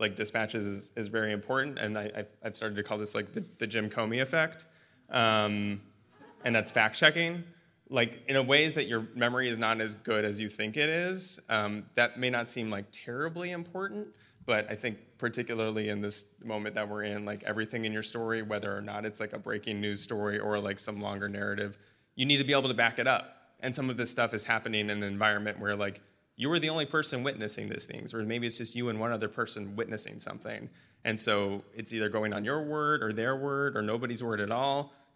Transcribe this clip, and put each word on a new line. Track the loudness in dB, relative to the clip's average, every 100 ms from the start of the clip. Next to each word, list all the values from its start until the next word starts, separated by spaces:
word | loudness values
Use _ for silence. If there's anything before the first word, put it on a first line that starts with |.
like, | 0 0
dispatches | -2 0 0 0 -2
is, | -4 -6 -6
is | -2
very | 0 0
important, | 0 0 0 0 -2
and | -2 -2
I, | -4 -6
I've, | -10 -8
I've | -8 -4
started | -4
to | -2
call | -2 -2
this, | 0
like, | -2 -2
the, | -6 -8 -6
the | -2
Jim | 0 0
Comey | 0 0 0
effect, | 2 2 0 -2 -18 -20 _ _ -2
um, | 4 6 6 4 2 0 -2 -8 -20 _ -20 -20 -4
and | 2
that's | 2 4
fact-checking. | 4 4 6 6 6 0 -2 -8 -16 _ _ -2
Like, | 2 2 0 0
in |
a | 2
ways | 6 6 6
that | 2 0
your | 0 -2
memory | 2 2 4 2
is | 2
not | 2 4
as | 0
good | -2 0 2
as | 2 0
you | -4
think | -2 -2 0
it | 2
is, | 2 0 0 -2 -2 0
um, | 0 2 -2 -2
that | 2 2 2
may | 0
not | 0 0
seem, | -4 -4
like, | -4 -6
terribly | -12 -8 -4 -4 -4 -6
important, | -6 -6 -6 -6 -6 -10 -14 -20 -8
but | 0 0 0
I | -4
think | -6 -6 -12 -6
particularly | -4 -2 -2 0 0 0 -2
in | -2
this | -2 -4 -6 -10
moment | -6 -4 -2
that | -2 -4
we're | -4
in, | -4 -4
like, | -4 -4
everything | -4 -2 -2 -2
in | -2
your | -2
story, | -4 -4 -2 -2
whether | -2 -4 -2
or | -4
not | -6 -6 -4
it's, | -6
like, | -6
a | -6
breaking | -6 -6 -4 -2
news | -2 -2
story | -2 -2 0 0
or, | 0 0
like, | 0 -2
some | -4 -4
longer | -4 -4 -4
narrative, | -4 -4 -2 -4 -6 -20 _ _
you | 0 4
need | 4
to |
be | 6
able | 4 4
to |
back | 4 2 4
it | 4
up. | 2 0 -16 _ _
And | -4
some | -2 -2
of | 0
this | 0
stuff | 2 2
is | 2
happening | 2 0 2 0 0
in |
an | 0
environment | -2 2 4 4 0 -4
where, | -2
like, | 0 -2 -4 -14 _ _ -4
you | 0
were | 2
the | 2
only | 0 0
person | 2 2 0
witnessing | -2 -2 -4 -4 -4
these | -6 -6
things, | -8 -6
or | -4
maybe | -2 -2 -2
it's | -4
just | -6
you | -4 -2
and | 0
one | 0
other | 0 -2
person | -2 -4 -4 -6 -4
witnessing | -4 -4 -6 -8
something. | -10 -10 -10 -10 -12 -16 -20 _
And | -2 0
so | 4 4 4 -2 -6
it's | -10 -6
either | -2 0
going | 0 0
on | -2
your | -2 -2
word | -2 0 2 2
or | 2
their | 0 0
word | 0 0 0 0 0
or |
nobody's | 0 0 -2 -2
word | -2 0
at | 0
all. | 2 2 2 0 -8 _